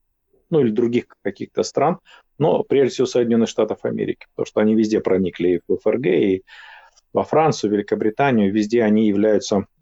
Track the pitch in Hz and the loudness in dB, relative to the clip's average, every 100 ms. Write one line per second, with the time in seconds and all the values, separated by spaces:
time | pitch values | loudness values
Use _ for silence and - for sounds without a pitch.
0 | _ _ _ _ - 160 123 107 117 120 | _ _ _ _ -2 0 2 2 0 0
1 | - _ 101 - 101 - - - 147 185 | -4 _ -10 -10 -10 -6 -4 -2 -2 -2
2 | _ - _ - 151 175 - 139 123 - | _ -20 _ -2 0 0 0 2 0 0
3 | 123 127 117 117 110 - 107 - 120 113 | -2 0 0 0 0 -2 -4 -4 -6 -4
4 | 104 - - - - - 107 110 107 107 | -6 -8 -12 -10 -6 0 2 2 2 0
5 | - 92 92 - 87 87 - 92 107 110 | 0 0 -2 -2 -2 0 -2 -2 -2 -2
6 | - - 104 95 - - - - - _ | 0 2 2 0 -6 -20 -20 -20 -20 _
7 | _ 107 - 151 156 - 104 104 104 101 | _ -6 -2 0 0 0 -2 -2 -2 -2
8 | 107 107 139 117 98 107 104 117 110 107 | -2 0 0 2 2 0 0 0 2 2
9 | 107 101 107 104 - 101 - _ | 2 2 2 0 0 -4 -4 _